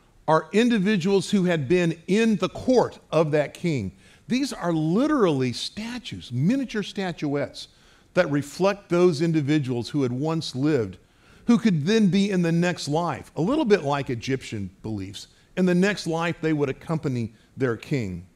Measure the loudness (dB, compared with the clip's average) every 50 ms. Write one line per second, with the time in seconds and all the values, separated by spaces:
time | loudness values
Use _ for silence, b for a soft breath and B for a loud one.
0 | b b b b _ 2 2 2 2 2 2 2 2 4 2 2 2 2 2 2
1 | 2 2 2 2 2 2 0 2 2 2 2 0 0 2 2 2 2 0 -2 -4
2 | -2 0 2 2 4 2 2 0 0 -4 -4 -4 0 2 4 4 2 2 -2 -10
3 | -10 _ 0 2 2 2 2 0 0 -2 -6 -6 -4 -2 -2 -2 -4 -6 b b
4 | b b b b b -4 -2 -2 -2 -4 -6 -6 -4 -2 0 0 0 2 2 2
5 | 2 2 2 4 4 4 4 2 0 -2 -2 -4 -8 -10 -10 -10 -10 -10 -10 -10
6 | -10 -12 -12 -12 -10 -6 -4 0 2 2 2 0 -2 -4 -6 -6 -6 -6 -8 -6
7 | -6 -6 -6 -6 -4 -4 -2 -2 -4 -6 -8 -14 -18 -18 b b b b b b
8 | b b _ 0 2 2 0 -2 -2 -4 -4 0 0 0 0 -2 -4 -2 2 4
9 | 6 4 4 4 0 2 2 0 2 2 2 0 0 0 -2 -4 -4 -4 -2 0
10 | 0 0 0 -2 -2 -2 -2 -4 -4 -6 -4 -2 0 2 2 2 0 -2 -6 -12
11 | b b b b b b b b b 2 2 4 4 2 2 2 2 2 2 4
12 | 4 4 4 2 2 2 2 0 0 2 2 2 2 0 0 -2 -4 -2 -2 -2
13 | -2 -2 -4 -6 -10 -10 _ -4 -2 0 0 0 2 2 2 2 2 0 -2 -2
14 | -2 -4 -6 -6 -4 -4 -4 -4 -6 -8 -8 -8 -8 -10 -12 _ -10 -8 -8 -8
15 | -8 -10 -12 -14 -18 b b b b b b 0 0 2 4 4 2 2 0 -2
16 | -4 -4 -4 -2 -4 -4 -4 -4 -2 -2 0 0 0 -2 -4 -8 -8 -8 -6 -6
17 | -4 -4 -4 -4 -6 -8 b b b b b -4 -2 -2 -2 -4 -6 -6 -4 -4
18 | -4 -6 -8 -10 -12 -16 _